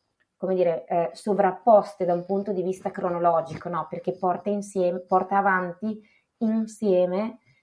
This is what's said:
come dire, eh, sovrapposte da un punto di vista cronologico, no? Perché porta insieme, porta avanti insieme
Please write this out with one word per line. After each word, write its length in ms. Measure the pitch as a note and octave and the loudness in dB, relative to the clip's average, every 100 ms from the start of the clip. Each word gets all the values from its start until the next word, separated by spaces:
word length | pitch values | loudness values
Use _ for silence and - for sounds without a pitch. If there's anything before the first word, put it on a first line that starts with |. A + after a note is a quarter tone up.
| _ _ _ _ | _ _ _ _
come 180 | F#3 F#3 | -2 2
dire, 300 | E3+ D#3+ - | 2 0 -2
eh, 220 | F3+ E3 | -2 -2
sovrapposte 920 | - - F#3+ G3 F#3 - G#3 - - F3 | -4 -2 2 2 2 6 6 6 -2 -2
da 80 | |
un 120 | F3 F3 | -2 -2
punto 260 | G3 G#3 | -4 -2
di 120 | F#3 | -2
vista 260 | F3+ F#3 F3 | -4 -4 -8
cronologico, 800 | F#3 F3+ F3 E3+ E3 D#3+ D#3 F3 | -6 -4 0 2 2 0 -6 -8
no? 160 | E3+ D3+ | -6 -6
Perché 260 | F3 - | -8 -6
porta 360 | F#3 F3+ F3 G#3 | -4 -2 -2 -2
insieme, 500 | G3+ G3+ F#3+ F3+ F3+ | -4 -4 -2 -2 -2
porta 380 | - F#3 F#3+ G3 | 0 0 2 0
avanti 640 | G3 F#3 F3+ F3 A3 G#3+ - _ _ _ | 2 0 -2 -6 -8 -8 -12 _ _ _
insieme 1000 | A3+ A3 A3 - G#3 F3+ F3+ F#3 A3+ - _ _ | -2 -2 -4 -2 2 4 2 0 -4 -8 _ _